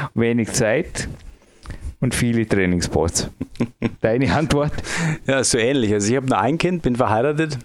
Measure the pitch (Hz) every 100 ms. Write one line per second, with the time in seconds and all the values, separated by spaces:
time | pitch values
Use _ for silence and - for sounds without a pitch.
0 | 139 - 117 117 104 - 110 131 - -
1 | - - - - _ - - - - -
2 | 127 - 120 117 107 101 90 90 - -
3 | 82 - - - - - 120 - 113 -
4 | 110 120 139 151 156 143 147 - - -
5 | 160 156 - 135 117 127 113 143 107 104
6 | 101 131 131 107 110 165 175 175 135 120
7 | 113 110 135 151 160 131